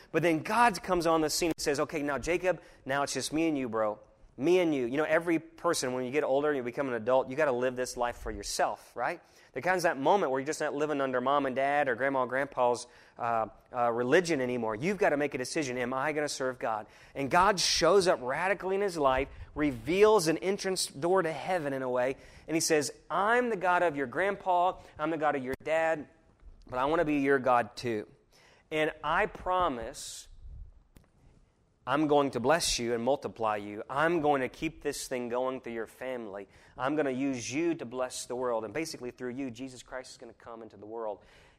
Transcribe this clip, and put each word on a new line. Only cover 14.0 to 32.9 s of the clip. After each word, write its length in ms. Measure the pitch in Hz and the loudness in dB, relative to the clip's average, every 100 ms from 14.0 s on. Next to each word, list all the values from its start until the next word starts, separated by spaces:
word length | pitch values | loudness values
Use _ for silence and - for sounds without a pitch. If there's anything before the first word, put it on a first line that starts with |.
| 123 165 170 151 | 4 4 4 0
anymore. 340 | 127 123 110 | 0 -2 -2
You've 240 | 107 165 202 | -2 -2 2
gotta 180 | 190 147 | 2 2
make 180 | 147 | -2
a 40 | 135 | -2
decision. 380 | 127 170 139 123 | -4 -4 -4 -4
Am 160 | 123 | -4
I 200 | 131 147 | -2 -2
gonna 160 | 151 147 | -2 -4
serve 300 | - 131 123 | -4 -4 -4
God? 280 | 123 107 113 - - | -4 -4 -8 -20 -14
And 160 | - 135 | -6 2
God 280 | 175 196 185 | 4 4 4
shows 480 | - - 165 196 180 | 2 4 6 6 6
up 140 | 143 | 2
radically 540 | 123 143 185 196 180 196 | 0 -2 0 -2 -2 -2
in 40 | |
his 160 | 202 170 | -2 2
life, 320 | 139 131 139 - - | 2 2 0 -8 -12
reveals 760 | - 151 120 113 185 214 214 160 | -2 -2 -2 -2 6 8 8 4
an 100 | 160 | 0
entrance 480 | 185 196 190 185 - | 0 -2 -2 -4 -4
door 360 | - 170 190 | -2 0 2
to 100 | 160 | 2
heaven 400 | 147 143 185 143 | -2 -4 -2 -2
in 100 | 135 | -4
a 80 | 131 | -2
way, 260 | 123 127 135 - - - | 0 0 -2 -10 -18 -4
and 60 | |
he 60 | 160 | -2
says, 320 | 156 156 139 - - | 2 2 0 -8 -6
"I'm 400 | 165 202 240 247 | -2 2 2 2
the 60 | 202 | 0
God 260 | 180 180 | 2 4
of 140 | 175 143 | 2 0
your 100 | 131 | -4
grandpa, 680 | 127 196 196 190 175 180 180 - - | -2 -2 -2 0 2 2 -2 -12 -6
I'm 120 | 156 | -4
the 60 | 160 | 0
God 180 | 147 143 | 0 0
of 80 | |
your 100 | 127 131 | -4 -6
dad, 420 | 147 160 160 160 127 _ _ _ - - - | -2 0 0 -2 -6 _ _ _ -20 -20 -8
but 100 | 127 | -2
I 60 | |
want 160 | 135 170 | 0 2
to 40 | |
be 120 | 156 147 | 2 2
your 220 | 139 139 | 4 4
God 380 | 127 120 113 - | 6 4 2 -4
too. 300 | 120 107 - - _ _ - _ - | -4 -4 -6 -16 _ _ -20 _ -6
And 220 | 156 156 - | 0 0 -2
I 240 | 147 170 208 | -2 0 0
promise 1040 | - 180 185 175 120 120 151 - - - - - - - - _ - _ _ - _ _ _ _ _ - | -2 -2 0 2 0 -8 -10 -14 -14 -16 -18 -16 -16 -16 -20 _ -20 _ _ -20 _ _ _ _ _ -2
I'm 220 | 139 156 | 0 4
going 240 | 147 139 | 4 4
to 80 | 127 | 2
bless 400 | 117 165 - - | 2 2 2 -2
you 140 | 117 | 0